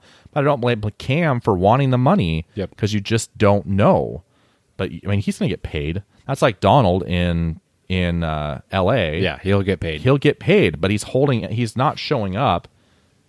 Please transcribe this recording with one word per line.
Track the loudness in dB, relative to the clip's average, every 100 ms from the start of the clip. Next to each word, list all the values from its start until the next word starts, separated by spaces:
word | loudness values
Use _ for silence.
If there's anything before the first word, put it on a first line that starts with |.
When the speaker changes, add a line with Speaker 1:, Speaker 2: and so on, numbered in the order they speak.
| -4 _ _
Speaker 1:
but | -2
I |
don't | 0 0
blame | 0 -2 -4 -6
Cam | -4 0 0 0
for | 0
wanting | 2 4 4 2
the | 2
money | 2 2 2 -2 -4
Speaker 2:
Yep. | -8 -10 -4
Speaker 1:
'cause | -2
you | -2
just | -2 -2 -4 0
don't | 2 2 2
know. | 2 4 2 0 -6 -16 _ _ _ _ -8
But, | -8 -6
I | -4
mean, | -2
he's | -2 -2
gonna | -4
get | -4
paid. | -6 -6 -4 -6 -8 _ -8
That's | 0
like | 0 2
Donald | 2 4 4 2
in, | 0 0 0 0 -2 -4 -12 _ -6
in, | -2 -2 -2
uh, | -2 -4 -6 -8 -6
L | -2 0
A. | 0 0 -2
Speaker 2:
Yeah, | -2 -2
he'll | 0 0
get | 0 -2
paid. | -4 -2
Speaker 1:
He'll | 2 2
get | 2 0
paid, | 2 2 2 0
but | -2
he's | -2
holding, | -2 0 0 0 -2
he's | -4 -4
not | -2 -2 -2
showing | -4 -4 -2 -2
up | 0 -2 -4 _ _ _ _ _